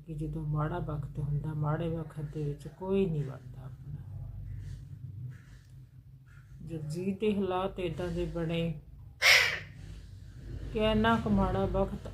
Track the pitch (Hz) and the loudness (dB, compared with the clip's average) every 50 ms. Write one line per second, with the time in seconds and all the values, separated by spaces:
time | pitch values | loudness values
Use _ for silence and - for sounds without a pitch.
0 | - 165 160 147 160 151 151 160 156 151 151 151 151 156 175 175 165 - 151 147 | -10 -8 -6 -4 -4 -2 -2 -2 -2 0 2 2 2 2 0 -2 -2 -2 -2 -4
1 | - - - 151 147 147 147 143 - 156 156 151 151 151 156 160 170 165 165 165 | -4 -4 -4 -2 -2 0 0 0 0 0 0 0 2 2 2 2 2 0 0 -2
2 | 156 - - 156 151 147 - 156 151 143 143 - - - - - 190 190 196 196 | -4 -6 -6 -6 -6 -6 -4 -2 -2 -2 -2 -4 -8 -12 -10 -6 -2 2 4 4
3 | 196 170 160 147 135 131 131 131 - - - - - - - - - - - - | 4 4 2 0 0 -2 -4 -8 -10 -12 -12 -12 -12 -12 -12 -12 -12 -10 -10 -10
4 | - - - - - - - - - - - - - - - - - - - - | -10 -8 -10 -8 -8 -8 -8 -8 -8 -8 -8 -8 -8 -8 -10 -10 -12 -12 -12 -12
5 | - - - - - - - - - - - - - - - - - - - - | -10 -10 -10 -8 -8 -8 -10 -12 -14 -18 -20 -20 -18 -18 -18 -18 -18 -18 -20 -20
6 | - - - - - - - - - - - - 160 160 165 156 151 151 156 175 | -20 -20 -20 -20 -20 -20 -20 -20 -18 -18 -16 -14 -10 -8 -8 -6 -6 -4 -4 -2
7 | 185 196 196 - 220 214 208 202 196 185 185 185 190 196 190 - 180 170 160 - | 0 -2 0 2 4 4 4 4 4 2 2 2 2 0 0 -2 -2 -2 -2 -2
8 | 180 175 170 175 175 165 156 170 170 165 170 165 170 165 156 - - - - - | -2 0 0 0 0 0 0 0 0 2 2 2 2 2 0 -4 -8 -14 -16 -16
9 | - - - - - - - - - - - - - - - - - - - - | -16 -14 -4 4 6 8 8 8 8 4 0 -2 -6 -10 -14 -14 -12 -12 -12 -14
10 | - - - - - - - - - - - - - - - 220 214 214 220 214 | -14 -16 -16 -16 -16 -14 -14 -12 -10 -8 -8 -8 -6 -4 0 2 4 6 6 6
11 | 220 226 226 226 - 226 208 196 190 190 190 190 196 - - 190 196 - - - | 8 6 6 6 6 4 6 6 6 6 4 4 2 4 4 4 2 2 0 -4
12 | - - | -8 -8